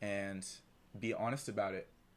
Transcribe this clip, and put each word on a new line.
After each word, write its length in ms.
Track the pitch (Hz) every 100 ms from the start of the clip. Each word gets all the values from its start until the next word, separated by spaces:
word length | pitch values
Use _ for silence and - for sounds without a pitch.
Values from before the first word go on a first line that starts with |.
And 460 | 104 101 98 95 95 - - - - 104
be 160 | 113
honest 360 | - 113 139 -
about 240 | 104 98 95
it. 120 | - - -